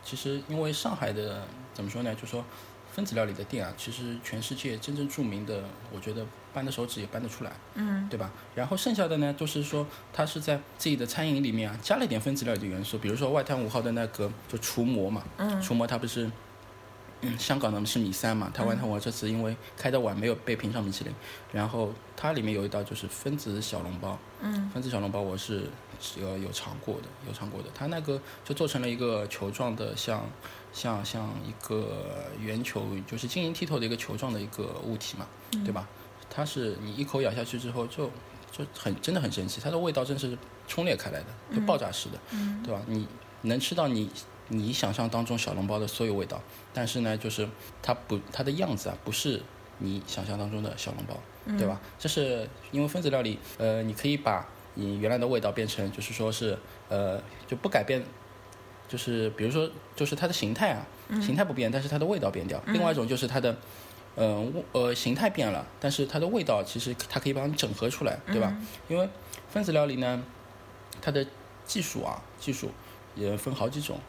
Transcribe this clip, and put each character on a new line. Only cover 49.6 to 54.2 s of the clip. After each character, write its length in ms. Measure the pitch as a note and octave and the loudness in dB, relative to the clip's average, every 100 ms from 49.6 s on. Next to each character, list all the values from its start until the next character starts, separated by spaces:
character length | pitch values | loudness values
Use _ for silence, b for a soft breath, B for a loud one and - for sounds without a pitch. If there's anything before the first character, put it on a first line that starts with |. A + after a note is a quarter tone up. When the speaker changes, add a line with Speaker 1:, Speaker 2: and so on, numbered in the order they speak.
| - - | -16 -4
Speaker 1:
你 240 | G2+ G2 - | -2 -2 -2
想 180 | - G2 | -4 -2
象 140 | G2+ | -2
当 100 | G#2 | 0
中 140 | G#2+ | -2
的 120 | G#2+ - | -2 -4
小 140 | - | -4
笼 100 | - - | -4 -4
包， 80 | - - - - | -6 -10 -10 0
Speaker 2:
嗯。 100 | G#3 | 4
Speaker 1:
对 80 | F#3+ | 4
吧？ 120 | G3 B B | 2 B B
这 100 | D#3 | 0
是 400 | D#3 C3+ A#2+ A2 - - | 2 4 2 -2 -8 -2
因 100 | C#3+ | 2
为 60 | D3 | 4
分 120 | F3 | 4
子 120 | D#3+ | 4
料 100 | C3+ | 6
理， 160 | A#2 G#2 B B | 4 0 B B
呃， 240 | A2+ A2 | 4 4
你 100 | A2+ | 2
可 140 | G#2+ C#3 | 2 4
以 100 | |
把 300 | D3 | 4